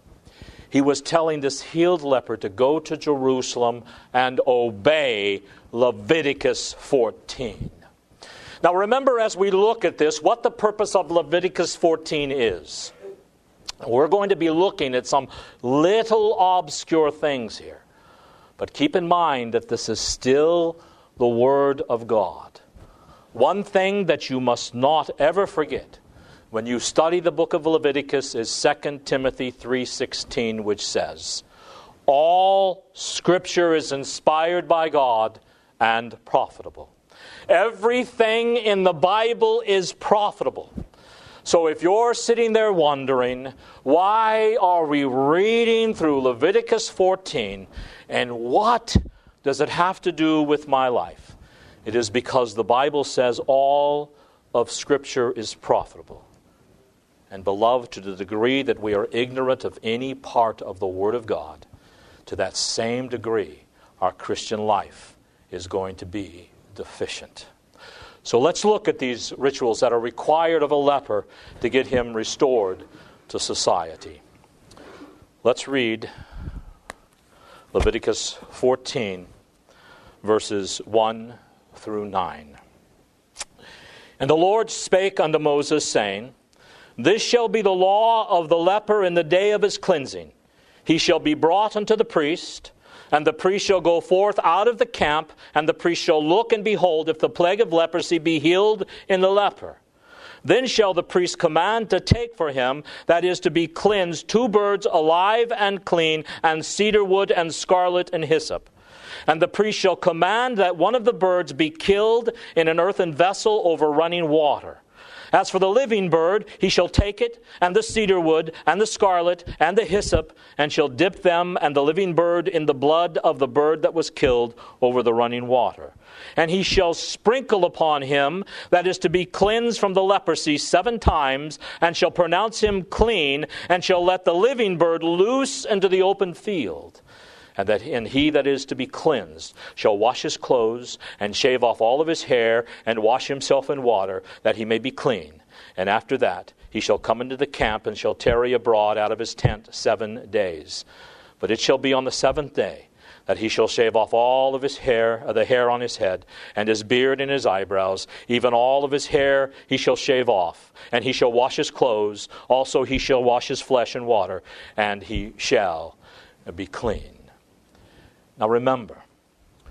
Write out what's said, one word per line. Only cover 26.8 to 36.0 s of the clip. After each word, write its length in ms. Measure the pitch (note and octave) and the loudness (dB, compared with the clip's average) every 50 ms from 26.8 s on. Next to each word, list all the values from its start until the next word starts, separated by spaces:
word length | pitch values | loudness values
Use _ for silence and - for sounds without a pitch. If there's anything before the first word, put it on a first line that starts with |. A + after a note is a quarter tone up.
| - - - - D#3 E3 F3 F3+ | -4 -2 0 2 2 2 2 0
the 120 | D#3+ E3+ | 0 0
book 220 | D3 D#3 E3+ - - | 0 0 0 0 0
of 120 | E3 D3 | -2 0
Leviticus 720 | D#3+ D#3+ D3+ - C#3+ C3+ D3 C#3 C#3+ D3 C#3 C3+ - - | 0 0 2 2 0 0 -2 -2 -2 -2 -4 -4 -4 -6
is 160 | A#2+ A2+ - | -6 -6 -6
Second 560 | - - - D3 D3 - - D3+ C#3+ C#3 - | -4 -2 0 0 0 -2 -4 -8 -8 -10 -6
Timothy 420 | - D3 C3+ C3 B2+ - - C3 B2 | -4 -2 -2 -2 -2 -4 -4 -6 -8
three 360 | - - - A#2 B2+ B2+ B2+ | -8 -10 -8 -4 -4 -4 -4
sixteen, 800 | - - - B2+ - - - - - - C3 A#2 A2+ A2 A2 G#2 | -6 -6 -6 -8 -6 -8 -10 -12 -8 -6 -4 -4 -4 -4 -4 -4
which 220 | G#2 G#2 - - | -4 -4 -4 -4
says, 580 | - - G#2 F2 - - - - - - - - _ _ - - - - - - - - _ _ | -4 -4 -4 -4 -4 -8 -12 -12 -12 -10 -12 -12 _ _ -20 -20 -20 -20 -20 -20 -20 -20 _ _
"All 800 | - C#3 C#3+ D#3 E3+ F3 F#3 F#3+ F#3+ G3 G3 G3 F#3+ F3+ - - _ - | 2 4 4 4 4 4 4 4 4 4 4 2 2 0 -4 -10 _ -16
Scripture 800 | - - - - - - - - A3 - - - F3+ F3 E3 D#3+ | -14 -10 -10 -8 -4 0 2 2 2 0 -2 0 2 2 4 2
is 180 | D#3 C3+ - | 2 0 -2
inspired 760 | C#3 C#3 C3 - - - - D#3 D#3 D#3 E3 E3+ F3 F3 D#3 | -6 -8 -8 -8 -12 -4 0 2 2 2 2 0 0 0 0
by 220 | D3 E3+ E3 D#3+ D#3+ | 0 2 2 2 0
God 500 | D#3 D3 C3+ B2 A#2 A2 A2 A2 - - _ _ _ _ _ _ _ - | 2 2 2 2 2 2 0 0 -4 -8 _ _ _ _ _ _ _ -2
and 440 | A#2 A2+ A2+ A#2 | 0 0 0 0